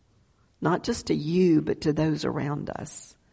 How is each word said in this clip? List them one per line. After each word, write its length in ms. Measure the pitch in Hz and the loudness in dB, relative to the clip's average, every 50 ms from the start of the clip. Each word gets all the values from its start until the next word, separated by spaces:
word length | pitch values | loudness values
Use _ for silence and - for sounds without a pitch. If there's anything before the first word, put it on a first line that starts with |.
| _ _ _ _ _ _ _ _ _ _ _ - | _ _ _ _ _ _ _ _ _ _ _ -2
not 240 | - 151 175 - - | 0 0 0 0 0
just 240 | 240 233 - - | -2 -4 -4 -2
to 80 | - 160 | -2 -2
you, 460 | 147 147 156 170 185 185 175 156 151 | -2 0 0 4 4 6 6 6 4
but 200 | 147 151 139 - | 4 0 -2 -2
to 120 | - 160 147 | 0 0 0
those 320 | 156 156 160 151 151 - | 2 2 0 0 0 -2
around 440 | - 127 147 131 143 147 - - - | -2 -2 -2 -2 -4 -4 -4 -6 -8
us, 460 | - - - 156 - - - - - _ _ _ | -8 -8 -10 -10 -12 -12 -14 -16 -18 _ _ _